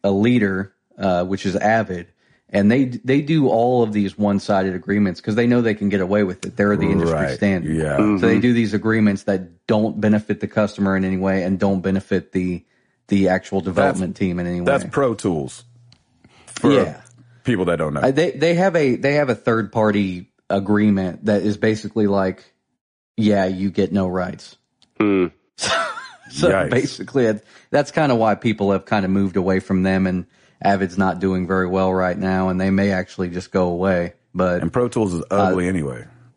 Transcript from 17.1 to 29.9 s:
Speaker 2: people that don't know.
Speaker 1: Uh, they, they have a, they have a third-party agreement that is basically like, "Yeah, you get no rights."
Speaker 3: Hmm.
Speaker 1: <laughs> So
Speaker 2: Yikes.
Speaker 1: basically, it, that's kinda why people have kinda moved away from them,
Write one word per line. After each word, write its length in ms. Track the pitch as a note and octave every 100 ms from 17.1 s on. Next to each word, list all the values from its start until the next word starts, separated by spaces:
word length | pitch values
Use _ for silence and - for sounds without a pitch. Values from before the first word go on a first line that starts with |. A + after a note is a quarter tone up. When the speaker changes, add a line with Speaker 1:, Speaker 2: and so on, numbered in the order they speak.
| - - _
Speaker 2:
people 220 | - G#2+
that 120 | F2 E2
don't 180 | D#2
know. 60 | C#2+
Speaker 1:
Uh, 100 | A#2+
they, 180 | C#3 F3
they 240 | C3+ D#3+
have 220 | E3+ F#3+
a, 220 | E3 C#3 A#2+
they 160 | C#3
have 140 | D3 C#3
a 60 |
third-party 920 | G#2+ - A2+ G#2 A#2 G#2+ G#2 G2 F2+ - _ _
agreement 800 | G2 G2 G#2 G#2+ G2 F#2 E2
that 160 | G#2+ G2+
is 160 | G#2+ G2+
basically 480 | A2 G#2+ G#2 A2+
like, 480 | G#2 G2+ F#2+ F#2 _ _ _ _ _ _ _ -
"Yeah, 280 | G#2 G2+
you 260 | F#2 F#2+ G2
get 200 | F2+ F#2+
no 160 | G2 F#2
rights." 500 | F2+ F2+ - - - _ _ _ _
Speaker 3:
Hmm. 280 | G#2+ F#2+ E2+ _ _ -
Speaker 1:
<laughs> 100 | - E5 E5 - B5+ G#5 G#5
So 200 | - -
Speaker 2:
Yikes. 180 | F#2+ F2
Speaker 1:
basically, 540 | B2 - - - C3+
it, 180 | A2+ G#2+ _ - _
that's 220 | C#3 C#3+
kinda 240 | - D3
why 180 | A#2 A2+
people 360 | G#2 A#2+ G#2 G2+
have 140 | G2 -
kinda 200 | G#2+ F#2+
moved 280 | G2 G2 F#2
away 220 | F#2 F#2
from 240 | - F#2+
them, 240 | F#2+